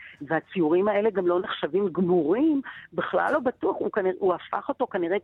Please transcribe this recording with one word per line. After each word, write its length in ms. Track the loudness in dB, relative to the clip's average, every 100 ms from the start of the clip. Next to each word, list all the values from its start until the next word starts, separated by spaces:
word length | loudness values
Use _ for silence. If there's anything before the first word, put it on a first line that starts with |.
| -20 -12
והציורים 680 | -4 -4 -2 0 2 4 2
האלה 220 | 2 2
גם 160 | 2 2
לא 140 | 0
נחשבים 480 | -2 -6 -2 0 0
גמורים, 720 | 0 2 2 2 2 2 2 -4 -14 -10
בכלל 380 | -6 -2 0 2
לא 80 | 0
בטוח, 360 | -2 -2 -4 0
הוא 120 | -2
כנראה, 200 | 0 -2 0
הוא 160 | 0
הפך 340 | 0 -4 -6 -4
אותו 180 | -4 -4
כנראה 300 | -2 -2 -2